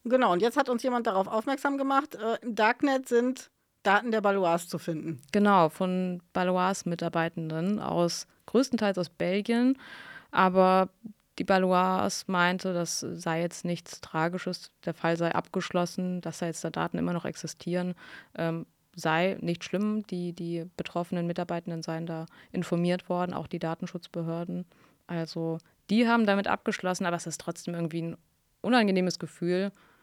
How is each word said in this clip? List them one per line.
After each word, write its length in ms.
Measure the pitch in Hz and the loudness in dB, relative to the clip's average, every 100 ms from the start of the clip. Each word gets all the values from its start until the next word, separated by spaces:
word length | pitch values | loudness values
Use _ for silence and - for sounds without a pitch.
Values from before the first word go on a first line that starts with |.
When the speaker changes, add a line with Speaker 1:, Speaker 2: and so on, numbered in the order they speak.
Speaker 1:
Genau, 280 | 233 254 233 | 0 4 4
und 100 | 175 | 4
jetzt 140 | 226 294 | 2 2
hat 120 | 269 | 0
uns 140 | 240 | 0
jemand 240 | 262 240 233 | 0 0 0
darauf 200 | 190 196 | 0 0
aufmerksam 520 | 220 247 269 294 277 | -2 -2 -2 0 0
gemacht, 360 | 269 269 285 | 0 0 0
äh, 220 | - 226 226 | -6 -4 -2
im 120 | - | -4
Darknet 540 | 208 220 240 285 262 262 | 2 2 4 2 2 2
sind 420 | 240 247 254 - _ _ _ | 2 2 -2 -10 _ _ _
Daten 280 | 202 202 240 | 4 4 4
der 100 | 220 | 2
Balois 460 | 202 196 180 170 170 | 2 2 2 2 -2
zu 120 | 175 | -8
finden. 440 | - 156 160 143 - | -6 -6 -6 -10 -4
Speaker 2:
Genau, 380 | 208 208 196 160 | 2 6 6 6
von 520 | - 185 185 185 175 - | 4 -2 0 -2 -4 -6
Balois-Mitarbeitenden 1500 | 185 180 180 185 196 - 170 170 165 165 - 160 160 180 208 | -2 0 2 2 0 -4 -4 -2 0 -2 -2 -6 -2 -2 -2
aus, 480 | - 170 170 170 - _ - | -2 0 0 0 -10 _ -2
größtenteils 520 | 226 269 226 208 190 | 0 2 2 0 0
aus 120 | 170 | -4
Belgien. 680 | - 175 196 208 233 247 269 - - - - - | -4 -2 0 0 2 2 0 -4 -20 -18 -20 -4
Aber 560 | - 190 185 185 185 190 - 220 - _ - | 2 4 6 8 6 4 -2 -20 -20 _ -8
die 60 | |
Balois 800 | 180 190 185 180 185 185 196 - - | 2 4 6 4 4 2 0 -2 -2
meinte, 480 | 180 175 185 190 | 2 2 2 -2
das 240 | 175 170 - | -2 -2 -4
sei 420 | - 170 175 165 | -6 -6 -2 -2
jetzt 240 | 175 - | -2 -4
nichts 360 | 175 170 - - | -6 -6 -8 -18
Tragisches, 720 | - 160 165 180 - 180 - _ | -8 -2 -2 -2 -6 -8 -12 _
der 80 | - | -8
Fall 240 | 165 165 170 | -2 0 2
sei 160 | 170 | 2
abgeschlossen, 880 | - - 190 - 180 175 - 185 180 | 0 -2 -4 -2 0 0 -2 -4 -4
dass 200 | 165 160 | -6 -6
da 60 | 175 | -6
jetzt 180 | 160 | -4
da 60 | 165 | -6
Daten 280 | 170 170 170 | -2 -2 -2
immer 140 | 170 | -2
noch 120 | 175 | -2
existieren, 720 | - - 160 - - 175 180 175 - - - - | -4 -8 -10 -10 -4 -2 -2 -6 -12 -20 -18 -4
ähm, 300 | 165 165 - _ _ - | -2 -2 -6 _ _ -6
sei 400 | 160 160 185 - | -2 2 0 0
nicht 220 | 170 170 | -4 -4
schlimm. 420 | - 185 208 214 208 | -4 -2 0 -2 -4
Die, 240 | 180 175 | -6 -6
die 320 | 170 170 170 170 - | -6 -6 -6 -8 -10
betroffenen 520 | - 175 175 175 170 | -6 -4 -4 -2 -2
Mitarbeitenden 560 | 170 175 170 170 165 | -4 -4 -4 -6 -8
seien 220 | 160 160 165 | -6 -6 -6
da 200 | 160 165 - - | -8 -10 -16 -8
informiert 580 | - 165 170 175 180 - | -6 -2 2 2 0 -2
worden, 260 | 175 180 | -2 -2
auch 120 | - 156 | -4 -6
die 140 | 175 | -6
Datenschutzbehörden. 1040 | 165 165 180 175 - 170 165 165 175 180 175 _ _ _ - | -4 -4 -8 -10 -10 -6 -4 -4 -4 -6 -8 _ _ _ -8
Also 520 | 170 160 170 165 160 - _ - | -6 -6 -4 -4 -4 -8 _ 0
die 180 | 214 233 | 4 6
haben 180 | 233 214 | 6 4
damit 220 | 196 196 | 4 2
abgeschlossen, 580 | - - - 185 180 185 | 0 -2 -2 -2 -2 -2
aber 80 | |
es 140 | 170 170 | -2 -6
ist 120 | 156 | -8
trotzdem 340 | - 170 - | -8 -8 -8
irgendwie 280 | 170 165 165 | -4 -4 -4
ein 140 | 165 165 _ _ _ _ | -6 -8 _ _ _ _
unangenehmes 580 | - 247 208 190 185 - | 2 4 4 4 2 -2
Gefühl, 500 | 165 - 175 180 196 - _ _ | -10 -6 -2 0 -2 -6 _ _